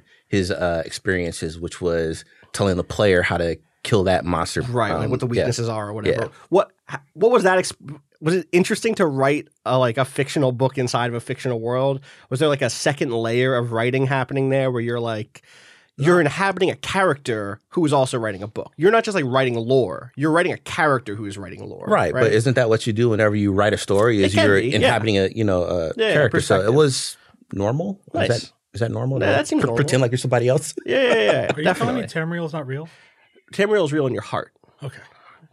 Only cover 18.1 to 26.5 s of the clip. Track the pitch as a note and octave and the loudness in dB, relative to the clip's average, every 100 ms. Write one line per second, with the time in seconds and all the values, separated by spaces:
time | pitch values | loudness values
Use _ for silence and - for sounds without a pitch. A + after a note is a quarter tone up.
18.1 | C3 A2 G2 G#2 - - - E3 A3+ A3+ | -2 -4 -6 -10 -10 -12 -2 2 2 2
19.1 | G3 C3+ C3 C3 A#2 A2+ C3+ G#2+ C#2+ B2 | -2 0 2 2 -2 2 2 2 -4 -12
20.1 | - D#3 D#3+ F3+ A2+ - - D#3+ C3 B2+ | -4 0 2 0 -4 -6 0 0 0 -2
21.1 | G#2 G#2 G2 F#2 G2 G2+ F#2 - G#2+ F2 | -10 -10 -10 -12 -14 -14 -12 0 2 2
22.1 | B2+ A#2 G#2+ A#2 B2+ A#2 A2 - G#2+ A#2+ | 2 2 4 4 2 4 2 0 0 2
23.1 | G#2+ G#2+ G#2 G2+ F#2+ G#2 G2+ - G2 A2+ | 4 2 2 2 4 2 2 2 2 4
24.1 | G#2+ F#2+ G#2 G#3 G2 A#2 A2 B3+ A#2 G#2+ | 4 2 4 4 4 2 2 2 2 2
25.1 | G2+ F#2+ - G#2+ F#2 E2+ F2 D#2+ - A3 | 2 2 0 0 2 0 -2 -2 -2 0
26.1 | D3+ C3 D#3+ - | 2 2 2 2